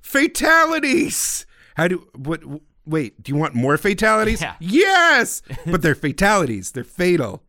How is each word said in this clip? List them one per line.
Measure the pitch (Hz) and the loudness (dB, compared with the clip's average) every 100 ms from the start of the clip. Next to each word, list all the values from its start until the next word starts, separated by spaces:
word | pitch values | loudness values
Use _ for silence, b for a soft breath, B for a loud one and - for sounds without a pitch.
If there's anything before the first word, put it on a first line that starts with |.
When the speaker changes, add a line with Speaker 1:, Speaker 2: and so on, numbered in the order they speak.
Speaker 1:
Fatalities! | - 277 302 - 294 320 320 320 294 - - - - - - b b - | -4 0 0 0 2 4 4 0 0 0 0 -2 -4 -6 -12 b b -2
How | 170 | -2
do, | 180 - - | -2 -8 -12
what, | 135 160 139 143 - _ - | -8 -8 -10 -16 -16 _ -6
"Wait, | 156 127 - | -4 -4 -8
do | - | -6
you | 143 | -2
want | 156 117 | -2 -2
more | 127 151 | 0 0
fatalities?" | 208 202 220 220 220 220 | 0 0 2 2 0 -2
Speaker 2:
Yeah. | - - | -6 -8
Speaker 1:
Yes! | 165 247 392 381 339 285 226 - - | 0 2 4 4 4 4 0 -6 -12
Speaker 2:
<laughs> | 131 156 | -10 -4
Speaker 1:
But | 180 | 0
they're | 165 139 | 0 0
fatalities. | 147 131 196 208 147 107 92 | -2 0 2 2 0 -4 -8
They're | - | -12
fatal. | 117 - 180 175 117 92 | -10 -2 0 2 -2 -8